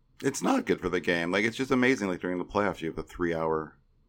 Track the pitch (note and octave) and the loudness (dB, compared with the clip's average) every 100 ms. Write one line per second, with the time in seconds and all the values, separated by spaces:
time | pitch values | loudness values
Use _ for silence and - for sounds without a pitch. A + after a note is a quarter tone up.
0 | _ _ C3+ C3+ - C4+ - F2 F2+ F2 | _ _ -4 -2 0 0 0 0 0 0
1 | F2 E2+ E2+ G2 A2 A#2 C3 C3 B2+ C3 | 2 0 2 2 0 -2 0 4 4 2
2 | G2+ E2+ F#2 F2+ F2 G2+ G2+ E2+ D#2+ D#2 | 0 -2 -2 -4 -2 0 0 0 -6 -6
3 | D#2+ - F2 E2 D#2+ D#2+ D2+ - _ _ | -10 -4 -2 0 0 -2 -4 -12 _ _